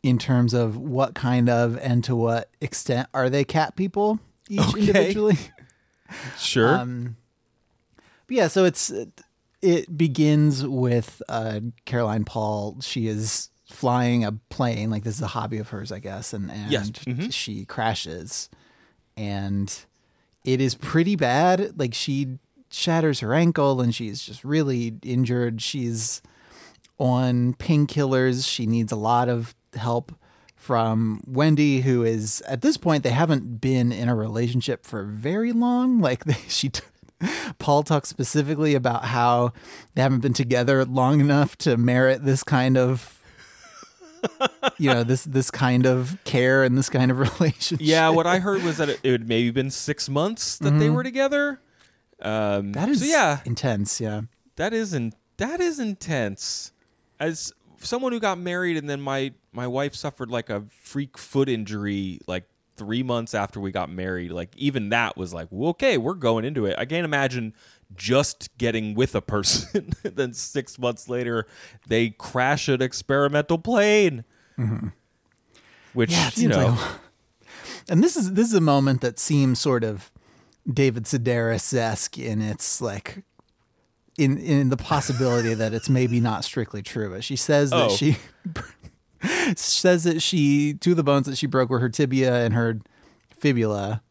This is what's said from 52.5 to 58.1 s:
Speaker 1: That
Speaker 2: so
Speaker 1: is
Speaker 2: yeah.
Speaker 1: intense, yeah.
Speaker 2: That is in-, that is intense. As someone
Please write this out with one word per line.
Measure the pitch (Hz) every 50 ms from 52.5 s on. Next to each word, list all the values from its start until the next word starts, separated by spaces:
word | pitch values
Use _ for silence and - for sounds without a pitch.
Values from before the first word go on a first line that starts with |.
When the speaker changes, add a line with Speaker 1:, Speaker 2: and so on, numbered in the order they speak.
| 101 101 98 101 101
Speaker 1:
That | 135 170
Speaker 2:
so | 240
Speaker 1:
is | 294 226 247 294
Speaker 2:
yeah. | 330 302 226 160 147 139 -
Speaker 1:
intense, | - 117 - - 131 113 101 101 98 - -
yeah. | 113 110 104 107 110 113 _ _ _ _ _
Speaker 2:
That | - 156 208 226
is | 226 226 196 175
in-, | 139 117 113 110 _ _ _ _
that | - 196 254 320 349
is | 359 349 311 294
intense. | 247 214 196 - - - 160 135 113 101 98 - - - - - - - _ _ _ _ _ _ _ _ _ _
As | 147 160 160 156 - - _ _ _ _ _ _
someone | - - 233 247 262 254